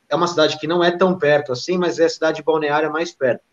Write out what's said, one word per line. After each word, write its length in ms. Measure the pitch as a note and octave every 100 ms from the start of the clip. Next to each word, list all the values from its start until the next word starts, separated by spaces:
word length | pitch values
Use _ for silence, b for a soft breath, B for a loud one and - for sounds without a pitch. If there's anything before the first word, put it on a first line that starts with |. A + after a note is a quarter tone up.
| -
é 80 | D3
uma 120 | F3
cidade 320 | D#3 D3+ -
que 80 | D3+
não 160 | F3
é 120 | F3 F3
tão 220 | F#3 F3
perto 340 | D3 D3 C#3+
assim, 240 | B2 - F#3
mas 220 | F3 D#3
é 80 | D#3+
a 40 |
cidade 340 | - D#3+ D3+
balneária 440 | D#3 D#3 D3 D3+ D#3
mais 200 | D#3 E3+
perto. 300 | - B2+ - _